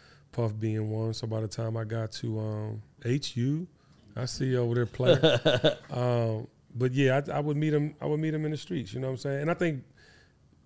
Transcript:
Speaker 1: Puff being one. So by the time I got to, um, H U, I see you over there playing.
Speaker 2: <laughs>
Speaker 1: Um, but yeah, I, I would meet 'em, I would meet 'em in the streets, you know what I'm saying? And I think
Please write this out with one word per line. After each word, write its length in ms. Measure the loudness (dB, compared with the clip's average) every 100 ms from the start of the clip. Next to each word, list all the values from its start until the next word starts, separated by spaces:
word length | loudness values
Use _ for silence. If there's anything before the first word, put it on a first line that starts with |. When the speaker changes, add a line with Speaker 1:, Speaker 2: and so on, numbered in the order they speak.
| -20 -20 -10
Speaker 1:
Puff 260 | -2 -2 0
being 320 | -2 0 -2
one. 220 | -2 -2 -4
So 100 | -4
by 160 | -2
the 60 | -4
time 280 | -4 -4 -4
I 80 |
got 280 | -4 -4 -4
to, 260 | -4 -4 -2
um, 420 | -2 -4 -6 -8 -12 -8
H 320 | -2 -2 -2 -2
U, 320 | 0 0 -4 _ _ -20 -14 -8
I 100 | -6
see 200 | -2 0
you 80 | 2
over 160 | 2 2
there 100 | 0
playing. 340 | 2 4 6
Speaker 2:
<laughs> 720 | 6 6 4 4 4 2 -6
Speaker 1:
Um, 560 | -2 0 2 0 -2 -6 _ _ -2
but 160 | 0
yeah, 280 | 4 4 4 0
I, 100 | -2
I 20 |
would 180 | 0 0
meet 160 | 2
'em, 220 | 2 0 -4
I 60 | -2
would 140 | 0
meet 140 | 0 -2
'em 100 | -2
in 60 |
the 60 | -4
streets, 360 | -6 -6 -6
you 60 | -6
know 80 | -4
what 60 |
I'm 40 | -4
saying? 240 | -4 -2
And 100 | -2
I 40 | 0
think 280 | 0 0 -8 -20 -20 -20 _ _ _ _